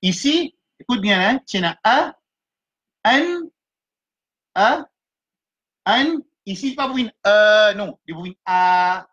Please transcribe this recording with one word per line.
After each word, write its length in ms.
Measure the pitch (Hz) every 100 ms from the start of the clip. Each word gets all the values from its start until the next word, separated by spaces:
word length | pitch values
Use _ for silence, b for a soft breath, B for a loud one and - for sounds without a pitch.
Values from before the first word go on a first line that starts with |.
ici, 540 | 185 180 269 320 330 _ _ _
écoute 220 | - 247
bien, 180 | 196 196
hein, 200 | 185 262 -
tu 100 | 196
as 140 | 170 165
A, 320 | 214 254 330 - _ _ _ _ _ _ _ _ 214
N, 440 | 262 339 349 339 _ _ _ _ _ _ _ _ _ _ -
A, 300 | 208 302 302 _ _ _ _ _ _ _ _ _ -
N, 360 | 226 285 320 - _ -
ici, 300 | 196 269 262
pas 120 | 269
pour 100 | 262
une 140 | 233 _ 196
E, 480 | 208 214 214 214 196
non, 220 | 202 - -
il 80 | 160
faut 100 | 180
une 100 | 180 -
A. 600 | 180 180 180 180 185 -